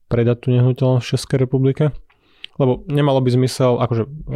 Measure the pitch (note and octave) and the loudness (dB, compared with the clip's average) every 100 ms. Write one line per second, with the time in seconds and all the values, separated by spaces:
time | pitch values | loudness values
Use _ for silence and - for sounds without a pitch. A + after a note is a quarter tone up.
0 | - A#2 A#2 A#2 - B2 B2+ B2+ C3 B2+ | -4 0 0 0 0 2 2 2 0 0
1 | - C3 - C3+ B2+ C3+ C3+ C3+ D3+ - | -2 -6 -2 -2 0 0 0 2 -2 -2
2 | - _ _ _ - - C3+ B2 - C#3+ | -16 _ _ _ -20 -2 0 0 -2 0
3 | D3 C3+ B2+ B2 B2+ - B2+ A#2+ B2 A2+ | 2 2 2 2 0 0 0 2 0 -2
4 | A2 D#3 - | -4 -8 -10